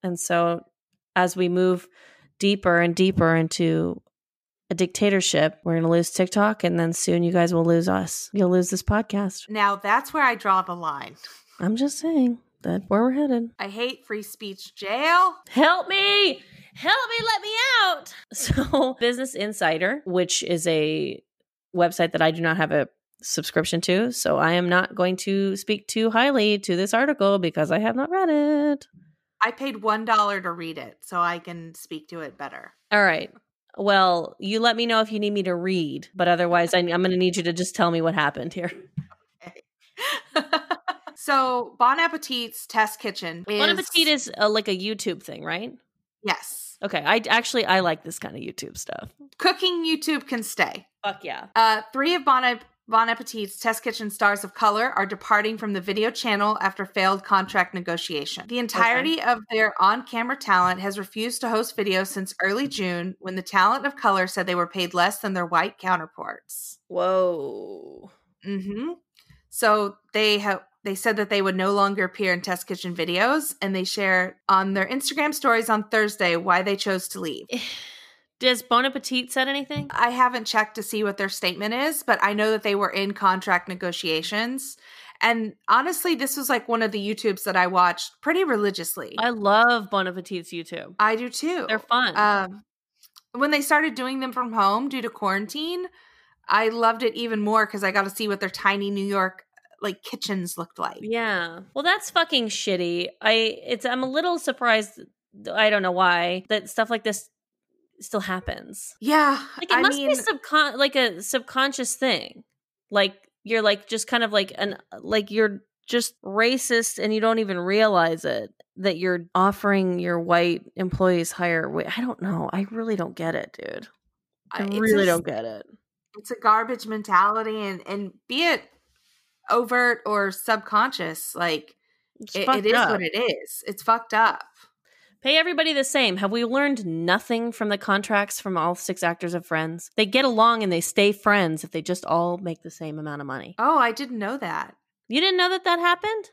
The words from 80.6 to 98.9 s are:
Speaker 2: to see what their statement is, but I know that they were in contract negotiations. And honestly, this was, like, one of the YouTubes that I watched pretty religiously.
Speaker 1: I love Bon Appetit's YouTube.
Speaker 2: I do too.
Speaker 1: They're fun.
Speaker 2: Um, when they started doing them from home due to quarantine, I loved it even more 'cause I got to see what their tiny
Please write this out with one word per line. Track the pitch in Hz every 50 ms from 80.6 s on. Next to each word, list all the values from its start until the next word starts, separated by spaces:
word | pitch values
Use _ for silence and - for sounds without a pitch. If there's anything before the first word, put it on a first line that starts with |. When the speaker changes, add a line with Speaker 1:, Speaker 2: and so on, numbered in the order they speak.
| 214 214 -
Speaker 2:
to | 226
see | 208 - - 214 214
what | 202 196
their | 202 196 196
statement | 190 - - 180 180 - 202 214
is, | 226 247 277 311 311 294
but | - - 220 -
I | - 202 208
know | 208 214 220
that | 220 214 208
they | 214 202
were | 196 202 190
in | - 190 196 196 202
contract | 202 202 190 185 190 185 202 185 175 - -
negotiations. | 180 180 - 180 170 - - 170 160 160 165 175 208 208 226 240 262 269 262 - - _ _ - - - - - - _
And | - 226 233 226 220 214 - _ _ -
honestly, | 214 240 269 349 359 349 - 359 330
this | 233 277 269 -
was, | 285 269 240
like, | 254 233 226 -
one | 233 226
of | 226 214
the | 196 214
YouTubes | 196 202 220 214 - 220 196 190 -
that | 202 185
I | 185 180 180
watched | 185 180 180 175 170 - - - _ _
pretty | - 285 330 359 381
religiously. | 311 254 208 208 202 190 - 165 - - 190 139 - - -
Speaker 1:
I | 220 247
love | 240 220 202 202 202 214 233 240 240 233 208 190
Bon | - 196 190 180
Appetit's | 180 185 175 - 202 175 165 -
YouTube. | - 170 165 - 175 165 - - 185 -
Speaker 2:
I | 214 214 226
do | 220 247 247
too. | 240 - - 320 359 349 - -
Speaker 1:
They're | 214 214
fun. | - _ 240 247 254 214 160 -
Speaker 2:
Um, | 208 208 208 202 190 185 190 208 - _ _ _ _ _ _ _ _ _ _ - _ _
when | _ 240 277 302
they | 302 285
started | 285 - 311 294 302 320 220
doing | 254 254 254 269 269
them | 262 254
from | - 254 247 233
home | 220 226 202 196 202 226 262 277
due | 269 262
to | 220 226
quarantine, | - - 208 196 190 196 208 208 - 294 311 330 349 359 359 359 _ _ _ _ _ _ _ _ _ _ _
I | - - 208 226 220
loved | 226 233 226 226 226 220
it | 247 226 220
even | - 233 233 226 214
more | 208 208 220 220 214
'cause | 208 - 202 202
I | 190
got | 185 208 196
to | 196
see | 196 - 220 208
what | 196 196
their | 208 185
tiny | - - - 202 196 202 202 202